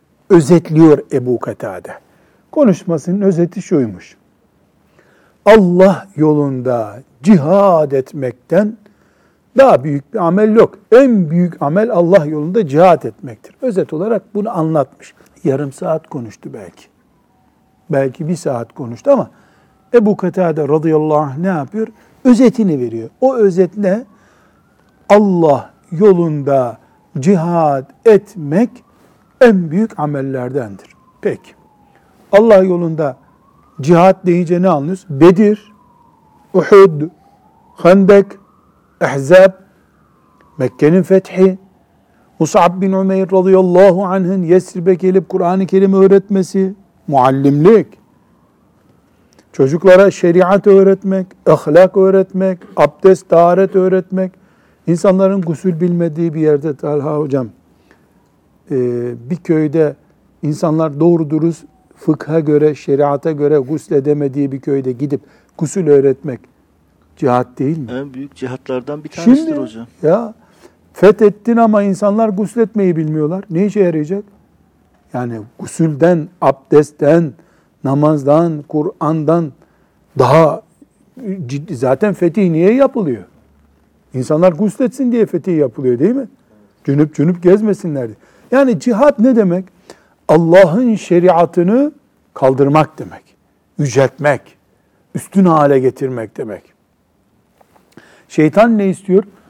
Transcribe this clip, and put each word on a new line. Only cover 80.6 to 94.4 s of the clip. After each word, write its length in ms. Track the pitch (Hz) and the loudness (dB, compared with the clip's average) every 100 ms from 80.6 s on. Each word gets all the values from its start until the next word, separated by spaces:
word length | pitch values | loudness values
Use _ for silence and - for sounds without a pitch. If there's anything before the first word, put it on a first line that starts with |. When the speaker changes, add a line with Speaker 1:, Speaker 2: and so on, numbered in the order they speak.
| - _ _ _ _ - 220 190 123 | -12 _ _ _ _ -14 -12 -10 -10
Speaker 1:
ciddi. 300 | 143 165 127 | -10 -10 -4
Zaten 380 | 127 135 208 | -2 -2 -2
fetih 360 | - 175 214 185 | -2 -2 0 -2
niye 240 | 160 185 | 0 2
yapılıyor? 500 | 254 269 247 160 110 - _ _ _ _ _ _ _ _ | 2 0 -2 -6 -8 -12 _ _ _ _ _ _ _ _
İnsanlar 380 | 131 120 156 185 | -10 -4 0 2
gusletsin 600 | 151 208 - 254 254 247 | 0 -4 -2 -4 -4 -4
diye 140 | 240 196 | -2 -2
fetih 320 | - 185 160 | -4 -4 -2
yapılıyor 400 | 131 147 127 120 | -2 -4 -4 0
değil 160 | 185 | -2
mi? 140 | 269 233 _ _ _ _ _ | -2 -8 _ _ _ _ _
Cünüp 300 | - 143 156 | -4 -2 -2
cünüp 280 | - 160 175 | -2 -2 0
gezmesinler 640 | 180 208 214 190 170 143 117 | 2 2 0 -4 -6 -8 -10
diye. 100 | 104 _ _ - | -14 _ _ -4
Yani 300 | 269 262 180 | 0 0 -2
cihat 380 | 247 208 285 247 | -2 0 0 2
ne 180 | 254 226 | 2 2
demek? 280 | 190 180 185 _ - - _ _ - | 0 -2 -8 _ -20 -20 _ _ 0
Allah'ın 640 | 160 165 180 175 196 247 | 0 4 4 4 2 -2
şeriatını 960 | 208 - 175 180 170 170 180 175 240 294 - _ _ _ | -2 -2 0 2 2 0 0 0 0 -2 -6 _ _ _
kaldırmak 640 | - 135 135 139 151 151 - | -2 0 2 2 2 0 -6
demek. 380 | 92 - _ _ _ _ _ - | -18 -18 _ _ _ _ _ -8
Yüceltmek, 640 | 143 120 131 - 147 127 | -4 0 -2 -2 -4 -4